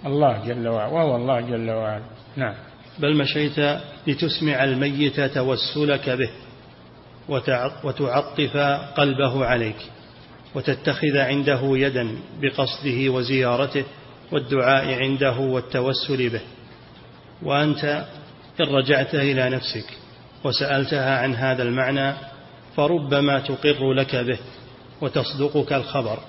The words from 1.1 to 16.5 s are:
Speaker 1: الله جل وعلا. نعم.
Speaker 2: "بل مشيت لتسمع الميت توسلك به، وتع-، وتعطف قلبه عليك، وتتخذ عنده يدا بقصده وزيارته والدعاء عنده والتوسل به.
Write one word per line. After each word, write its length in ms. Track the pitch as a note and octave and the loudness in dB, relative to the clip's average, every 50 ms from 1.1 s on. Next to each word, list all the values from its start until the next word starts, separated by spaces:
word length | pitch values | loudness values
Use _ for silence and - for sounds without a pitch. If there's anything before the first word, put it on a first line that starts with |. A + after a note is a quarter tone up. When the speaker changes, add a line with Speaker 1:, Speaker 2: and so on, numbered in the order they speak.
| B2+ | 2
Speaker 1:
الله 240 | A#2+ A#2+ C3 C3+ A#2+ | 0 0 0 0 0
جل 300 | A#2+ A#2+ B2 A2+ A2+ A2+ | 0 -2 -4 -4 -2 -2
وعلا. 340 | A2 A2+ A2 G#2+ G#2+ G#2 G#2 - - - - - - | -2 -2 -2 -4 -4 -6 -8 -12 -18 -20 -20 -14 -6
نعم. 180 | C#3 C3 A2+ G2+ - - - - - - - - - | -6 -4 -4 -6 -10 -16 -20 -20 -20 -20 -20 -8 -2
Speaker 2:
"بل 180 | D3 C#3+ D#3 | 0 2 2
مشيت 420 | D3+ C#3 C#3 - D3+ D3+ C#3+ D3 D#3 D3 C#3+ D3 - - - - - - | 2 2 2 0 0 -2 0 0 2 2 2 0 -2 -6 -14 -18 -6 -2
لتسمع 580 | D#3 C#3 C3+ F3 D#3+ - - D#3+ D3+ C#3+ B2+ C3+ | -2 -2 0 0 -2 -2 0 0 0 2 2 2
الميت 560 | C3+ C3 B2+ C#3 C#3+ C#3 C#3 D3 C#3+ - - | 2 2 2 0 0 2 2 2 2 2 2
توسلك 920 | C#3 C3 C3+ C#3 B2+ C3 C3 A#2+ - - - D3 D3+ D3 C#3+ C3+ - C3+ | 0 0 0 0 0 2 0 0 -2 -4 0 0 2 2 2 0 0 -2
به، 200 | B2+ B2+ B2+ A2 - - - - - - - - - - - - - - - - - - - - | 0 0 -2 -4 -4 -12 -20 -20 -20 -20 -20 -20 -20 -20 -20 -20 -20 -20 -20 -20 -20 -18 -8 -4
وتع-، 560 | C#3+ C3 - - C3 A#2+ B2 C#3 C#3 - - | -4 -2 0 0 0 0 0 -4 -4 -6 -6
وتعطف 720 | C#3+ B2+ - C#3+ B2+ A#2+ C#3 C#3+ - - - D3 B2 - C#3+ C#3+ C#3 C#3+ D3 - - - | -6 -2 -2 -2 0 2 0 0 0 -2 -2 -2 0 0 0 2 2 2 0 -4 -6 0
قلبه 480 | - C#3+ C#3+ C3+ C3 C#3 B2+ B2 C3+ C3 | 2 2 2 2 2 0 0 2 0 2
عليك، 320 | A#2 B2 A#2+ A2+ A2 G#2 - - - - - - - - - - - - - - - - | 2 2 2 0 -2 -4 -8 -14 -18 -18 -20 -20 -20 -20 -20 -20 -20 -20 -20 -20 -10 -8
وتتخذ 640 | C3+ - - C#3 - - - C3+ - - D3+ C#3 C#3+ | -4 -2 -2 -2 0 0 -2 -2 0 0 2 4 2
عنده 420 | C3+ B2 C#3 C#3+ C#3 C#3 C#3 B2 C3 | 2 2 2 2 2 2 2 2 2
يدا 440 | C#3 C3+ C3 C3+ C#3 B2+ B2+ A#2+ A2+ G#2+ - - - - D#3+ | 2 4 4 4 2 2 0 -2 -2 -4 -8 -12 -14 -8 -4
بقصده 680 | C#3+ C3+ - - C3+ B2+ - - D3 C#3+ B2 B2 C3+ C3+ | -4 -2 0 0 -2 -2 -2 -4 -4 -2 0 0 2 2
وزيارته 760 | B2+ B2+ B2 A#2+ C3+ C3+ B2+ B2 A#2+ A#2+ C#3 C3+ - C#3+ C3+ - - - - - - - - - | 2 0 0 0 0 2 2 2 2 2 0 0 0 -4 -4 -4 -10 -20 -20 -20 -20 -20 -12 -4
والدعاء 640 | F3 - C3 A#2+ C#3 C3+ B2 B2+ C#3 C3+ C3+ - C3 B2 | -4 -4 -2 0 0 2 4 4 4 4 2 0 -2 0
عنده 360 | C3 C3+ C3+ C3 C#3 C3+ A#2+ B2 | 0 0 2 2 2 2 2 2
والتوسل 880 | C3+ C3 B2+ B2+ A#2+ - - C3 B2 C3+ C3 - - - C#3+ C3 B2+ A#2+ | 0 0 0 0 -2 -2 -2 0 0 0 0 -2 -2 -2 0 0 0 0
به. 120 | A2+ A2 - - | -2 -4 -8 -10